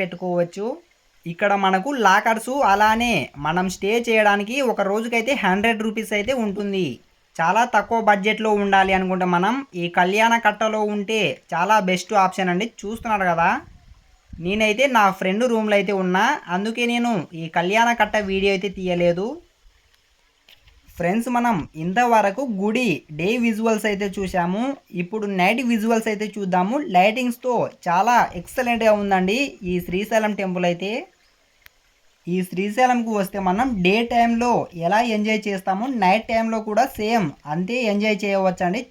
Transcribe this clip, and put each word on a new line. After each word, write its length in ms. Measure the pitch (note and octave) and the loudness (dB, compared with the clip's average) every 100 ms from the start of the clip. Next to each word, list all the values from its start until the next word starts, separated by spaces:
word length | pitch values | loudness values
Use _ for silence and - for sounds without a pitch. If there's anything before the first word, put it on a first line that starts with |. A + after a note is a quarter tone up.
పెట్టుకోవచ్చు. 640 | F#3 F3 F#3 F3 E3+ G3 A3 E4 _ _ _ _ E3+ | -4 -6 -4 -2 -2 -4 -8 -8 _ _ _ _ -12
ఇక్కడ 200 | E3+ G3+ G3+ | -2 0 2
మనకు 260 | F#3+ F#3+ B3+ C#4 G3+ | 2 0 0 2 4
లాకర్స్, 480 | G3 A3+ A3 B3 C#4 A3 | 4 2 -2 -2 0 2
అలానే 420 | G3 G#3+ A3+ A#3+ F#3 A#2+ C#3 D3 | 4 4 2 0 -2 -4 -6 -2
మనం 200 | E3+ F#3+ | 0 -2
స్టే 180 | - G3 A#3 A#3+ | -2 -2 -2 2
చేయడానికి 480 | A3 G#3 G3+ G3+ C4 B3+ | 2 4 2 -2 -2 -2
ఒక 80 | G3 F#3+ | 0 0
రోజుకైతే 420 | G#3+ A#3 A#3 A3 C#4 | -2 -2 -2 -2 0
హండ్రెడ్ 360 | G3 F#3+ A3+ G#3+ A3 | 0 2 2 0 -2
రూపీస్ 260 | G#3+ G#3+ G#3 | -4 -4 -4
అయితే 160 | G#3 C4 | -2 -2
ఉంటుంది. 420 | G#3+ G3 G3+ G3 D#3+ A2 _ _ _ - | -2 -4 -4 -2 -2 -6 _ _ _ -4
చాలా 240 | E3 G#3 A#3 | 0 2 2
తక్కువ 240 | G#3+ G3+ A3+ G#3+ | 0 0 0 2
బడ్జెట్లో 400 | G3+ G3+ G#3+ A3 G#3 | 2 2 0 2 2
ఉండాలి 300 | G3+ G3 F#3+ F#3 | 4 4 4 2
అనుకుంటే 280 | F#3+ F#3 F3+ F3 | 0 0 2 2
మనం 180 | F#3+ C4 C#4 F3+ | 2 -2 -4 -6
ఈ 20 | E3+ F3+ | -2 2
కళ్యాణ 360 | F3+ G#3 A3+ A3+ G#3+ | 2 4 4 4 2
కట్టలో 340 | G#3 A3 G#3+ G#3 | 0 -2 0 -2
ఉంటే 280 | G#3 G3 A3 E3 - - | -2 -2 0 0 -4 -6
చాలా 220 | E3 F#3 G#3+ F#3 | -2 2 2 2
బెస్ట్ 260 | F3+ - G#3 F#3 | -2 0 2 2
ఆప్షన్ 240 | F#3+ F#3 | 2 -2
అండి. 140 | F3 A3+ - | -2 -4 -8
చూస్తున్నారు 460 | G3+ A3+ A#3 G#3 F#3 | -12 -8 -4 0 0
కదా, 180 | E3 E3+ B3+ F4 - - - _ _ _ - E3+ | 2 2 0 -6 -20 -20 -20 _ _ _ -10 -4
నేనైతే 380 | G#3+ G#3+ G#3+ C#4 A#3+ | 0 2 2 4 4
నా 80 | G3+ F3+ | 4 2
ఫ్రెండ్ 260 | F#3 G3+ B3 | -2 0 0
రూమ్లో 240 | A3+ G#3+ G3+ | 0 2 2
అయితే 140 | G3 G3 | 2 0
ఉన్నా, 200 | F#3 F#3 A#3 D4 - F3+ | 0 2 2 0 -2 -4
అందుకే 260 | G#3 A3+ A#3+ | -4 -2 -2
నేను 200 | A#3+ A#3+ G#3 C#3 E3 | 0 0 -2 -4 -10
ఈ 20 | E3 E3+ | -6 -2
కళ్యాణ 300 | F3 A3 A#3 A#3 | 0 2 2 2
కట్ట 160 | G#3+ G#3+ G3 | 0 0 -2
వీడియో 200 | F#3+ G3 | 0 0
అయితే 160 | G3 G3 F#3+ | 0 -4 -6
తీయలేదు. 480 | F#3 F3 F3 E3+ G#3+ E4 - _ - _ _ _ _ _ _ _ _ _ _ _ _ - | -4 0 2 0 -4 -8 -16 _ -20 _ _ _ _ _ _ _ _ _ _ _ _ -6
ఫ్రెండ్స్, 320 | F3 A3 A#3+ A#3+ | -2 -2 -2 0
మనం 200 | A#3+ F#3+ B2 D#3 | 0 -2 -4 -8
ఇంతవరకు 600 | E3+ G3 B3 A3+ G3+ G3 C#4 G3 | -4 0 2 4 2 -2 -6 -2
గుడి 280 | G#3 A3+ A#3+ C#3+ - D3+ | -2 0 0 -2 -6 -4
డే 100 | F3 B3 | -2 0
విజువల్స్ 400 | A#3 G#3 A3+ G#3+ G#3+ | 0 0 0 0 -2
అయితే 160 | G3 G#3 G3 | -2 -4 -4
చూసాము. 460 | F#3+ F#3 F3 G3 C4 C#4 _ F3 | -4 -2 -2 -2 -4 -6 _ -8
ఇప్పుడు 240 | F3 A3 G#3 F#3+ | -6 -6 -4 0
నైట్ 200 | F3+ A#3 A#3+ | 0 0 0
విజువల్స్ 360 | A#3 A3 A3+ A3+ | 0 0 0 0
అయితే 140 | G3+ G#3+ G#3+ | -4 -6 -6
చూద్దాము. 400 | F#3+ F3+ F#3 C#4 D4 F3+ | -2 0 0 -2 0 4
లైటింగ్స్తో 580 | G3 A3+ B3 A#3 B3+ A#3 C3 - F3 | 4 2 -4 -4 -2 -2 -2 -4 -2
చాలా 300 | F3 G#3+ A#3 F3+ F3+ | 2 4 4 2 -4
ఎక్సలెంట్గా 520 | E3+ - A#3+ A#3 A3+ G#3 | -10 -4 -2 2 2 2
ఉందండి 360 | G3+ F#3+ F#3 A#3 C#4 - F#3 | 2 0 2 0 -2 -6 -4
ఈ 20 | F3+ F3 | -4 -2
శ్రీశైలం 460 | F3+ G#3 A3 G#3+ G3+ | -4 0 0 0 -2
టెంపుల్ 260 | F#3+ F3+ F3 | -4 0 0
అయితే. 200 | F3 F#3+ B3 F4+ _ _ _ _ _ - _ _ _ _ _ E3+ | -2 -4 -8 -10 _ _ _ _ _ -20 _ _ _ _ _ -4
ఈ 120 | F#3 F#3 | -4 -2
శ్రీశైలంకు 640 | F3+ G3+ G#3+ B3+ A#3+ A3+ G#3+ | -4 -4 2 2 2 0 -2
వస్తే 200 | F#3+ G3+ F#3 | -2 -2 -2
మనం 200 | F#3+ C4 G#3 | 0 0 2
డే 80 | F3 G#3+ A#3 | 2 2 2
టైంలో 380 | A#3+ A#3 A#3 A#3+ G3+ - F3 E3+ | 2 2 2 2 0 -2 -4 0
ఎలా 120 | G#3 A#3+ G#3+ | 2 2 0
ఎంజాయ్ 240 | G#3 A3 G#3+ | 0 -2 -2
చేస్తామో 380 | G3 G3 F#3+ C4 B3 | -4 -2 -2 -2 0
నైట్ 240 | F3+ G#3+ - | 2 2 0
టైంలో 280 | A3+ A3+ A3+ G#3+ | -2 0 -2 -2
కూడా 180 | G#3+ C4+ - | 0 0 0
సేమ్ 320 | G#3+ A#3 D#3+ - C#3+ | 0 0 0 -6 -6
అంతే 240 | D#3 F#3 B3 A3+ | -4 -2 -2 0
ఎంజాయ్ 260 | G3+ G#3+ G3+ | 0 0 0
చేయవచ్చండి. 560 | G#3 G3 F#3+ F3+ F3+ G#3+ B3 | 0 2 2 0 -2 -2 -6